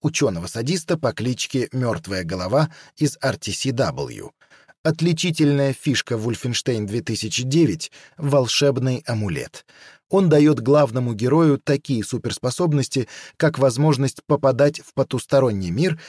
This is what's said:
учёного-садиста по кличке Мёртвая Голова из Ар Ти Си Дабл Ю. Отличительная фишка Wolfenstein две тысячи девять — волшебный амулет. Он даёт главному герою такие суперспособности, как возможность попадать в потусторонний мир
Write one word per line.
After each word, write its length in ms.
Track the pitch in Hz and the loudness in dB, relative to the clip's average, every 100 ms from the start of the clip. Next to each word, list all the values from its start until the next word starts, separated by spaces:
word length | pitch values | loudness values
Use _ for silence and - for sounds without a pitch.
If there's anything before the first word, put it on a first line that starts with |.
учёного-садиста 960 | 156 160 123 85 90 113 123 180 - 165 | -4 0 0 -2 -6 -6 -4 -4 -2 -2
по 140 | 120 | -2
кличке 580 | - 120 123 - 131 120 | -2 -4 -4 -4 -2 -2
Мёртвая 520 | 131 123 85 90 95 | -2 -2 -4 -6 -6
Голова 500 | 82 92 92 135 156 - - | -4 -6 0 0 0 -4 -20
из 220 | - 151 - | -4 -4 0
Ар 160 | 135 95 | -4 -4
Ти 140 | - | -8
Си 200 | 90 131 | -4 -4
Дабл 380 | 123 107 67 65 | -2 -2 -4 -10
Ю. 220 | 53 - _ _ _ _ _ | -12 -16 _ _ _ _ _
Отличительная 920 | 160 160 170 160 180 160 147 143 139 | -2 0 0 2 -2 2 2 4 0
фишка 420 | 131 147 117 - | -2 -2 -2 -2
Wolfenstein 720 | 113 113 110 123 117 - 113 | -4 -4 -4 -4 -4 -2 -2
две 160 | 104 110 | -2 -4
тысячи 420 | - 110 110 - | -4 -6 -4 -4
девять — 480 | 127 156 143 85 - - - - | 0 4 4 2 -8 -14 -20 -8
волшебный 840 | 143 143 120 - 143 123 131 127 | 0 2 2 2 2 2 -2 -2
амулет. 600 | - 110 104 71 58 - _ _ - - _ | -4 -4 -2 -4 -8 -14 _ _ -20 -20 _
Он 180 | 190 180 | 2 6
даёт 320 | 147 151 233 | 6 6 4
главному 540 | 117 147 139 123 120 | 4 4 4 0 -2
герою 460 | 104 127 156 160 135 | -2 2 4 4 2
такие 440 | - 135 - 120 | 0 -2 0 -4
суперспособности, 1040 | - 123 113 - 123 - 175 147 127 135 117 - - | -2 -6 -6 -4 -4 -2 0 0 0 -4 -4 -10 -18
как 240 | - 156 135 | -2 0 2
возможность 600 | 135 117 156 135 135 - | 2 4 2 2 -2 -4
попадать 540 | - 147 135 123 147 - | -4 0 2 2 2 0
в 140 | - | -8
потусторонний 720 | - 131 123 - 139 127 101 90 | -4 -2 -4 0 2 2 0 -2
мир 320 | 95 180 160 | 0 -2 -2